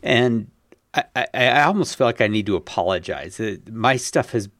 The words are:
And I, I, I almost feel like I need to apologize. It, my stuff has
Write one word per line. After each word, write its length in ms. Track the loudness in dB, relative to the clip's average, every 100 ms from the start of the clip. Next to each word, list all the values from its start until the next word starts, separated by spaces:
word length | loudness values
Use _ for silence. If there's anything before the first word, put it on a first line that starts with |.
And 460 | 0 2 2 0 -4 _ _ _ _
I, 100 | -6 -4 -4
I, 100 | -4
I 280 | 2 4 4
almost 320 | 4 2 -2 0
feel 100 | 0
like 140 | 2
I 80 | 0
need 180 | 0 0
to 80 |
apologize. 840 | -2 -2 -4 0 -2 -4 -10 -10 -8
It, 320 | -8 -8 -12
my 240 | 0 0 0
stuff 340 | 0 -2 0
has 180 | -4 -6